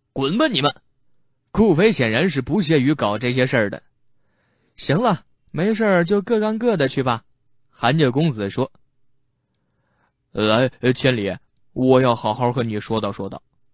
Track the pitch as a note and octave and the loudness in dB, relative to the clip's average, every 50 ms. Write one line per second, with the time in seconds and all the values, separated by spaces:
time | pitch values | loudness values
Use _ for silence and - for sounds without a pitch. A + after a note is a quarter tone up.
0 | _ _ - C3+ C3+ C#3 F3+ A#3+ D#4 D4+ G#3+ C3 C#3 C#3+ - - _ _ _ _ | _ _ -8 -6 -4 -2 0 0 0 0 0 0 0 0 -2 -4 _ _ _ _
1 | _ _ _ _ _ _ _ _ _ _ - - A3+ G#3+ D#3 D3+ G#3 A#3 F#3 - | _ _ _ _ _ _ _ _ _ _ 0 2 4 4 4 4 4 2 2 2
2 | B2 A2 A2 B2+ F3 G3 C#3 C3+ B2 B2+ D3+ G#3+ E3+ C#3+ E3 C#3+ B2 C#3+ D#3 - | 0 0 0 0 0 0 -2 -4 -4 -2 -2 -2 0 2 2 2 2 2 0 0
3 | A#2+ G2+ G#2 A2+ B2+ B2 B2 C3 B2+ B2+ C#3 A#2+ G#2 G2 - - - _ _ _ | 0 -2 -2 -2 -2 -2 0 0 0 0 0 0 0 -2 -4 -8 -14 _ _ _
4 | _ _ _ _ _ _ _ _ _ _ _ _ _ _ _ - - - C3+ F#3+ | _ _ _ _ _ _ _ _ _ _ _ _ _ _ _ -8 -4 -2 0 0
5 | B3+ A3+ F3 - - _ _ _ _ _ - D3+ F3 G#3+ A3 G#3 A3+ G3+ F#3+ F3 | 2 0 0 -2 -4 _ _ _ _ _ -6 -4 -2 -2 0 0 0 2 2 2
6 | E3+ E3 G#3 G3+ F#3+ - A#3 G#3+ G#3+ G#3+ A3 A3 A#3+ A#3+ G#3+ D#3+ C#3 C3+ - C#3 | 2 2 0 0 0 0 0 0 0 -2 -2 0 0 0 2 2 0 0 -2 -2
7 | B2 B2+ A#2 A2+ - _ _ _ _ _ _ _ _ _ _ - A#2+ A#2+ D3 E3 | -2 -2 -2 -4 -6 _ _ _ _ _ _ _ _ _ _ -4 0 0 2 2
8 | D3 B2+ A#2 C#3+ E3 E3 A#2+ G#2+ G2+ G2 - A#2+ C3 - _ _ _ _ _ _ | 2 2 2 2 0 0 0 -2 -4 -4 -4 -4 -6 -6 _ _ _ _ _ _
9 | _ _ _ _ _ _ _ _ _ _ _ _ _ _ _ _ _ _ _ _ | _ _ _ _ _ _ _ _ _ _ _ _ _ _ _ _ _ _ _ _
10 | _ _ _ _ _ _ - G#2+ G#2+ G#2+ G#2+ A#2+ C3 B2+ - - - B2+ B2 - | _ _ _ _ _ _ -6 -2 0 2 2 2 0 -2 -2 -2 0 0 0 2
11 | - C3 B2+ A2 G2+ F#2 F#2 - - _ _ _ _ _ - C#3+ C3 C3 C3 B2+ | 0 0 0 0 -4 -6 -8 -10 -14 _ _ _ _ _ -6 0 2 4 4 6
12 | C3 B2 A#2 A2+ - A2 G#2+ A#2+ B2 A#2+ A#2+ C3 A#2 A2+ G#2+ G#2 - - A2+ A2 | 4 2 0 0 -2 -4 -2 -2 -2 -2 -2 -2 -4 -4 -6 -6 -6 -4 -4 -4
13 | G#2+ G2+ G2 - G2 G2 - - - _ _ _ _ _ | -4 -4 -6 -8 -10 -12 -12 -14 -18 _ _ _ _ _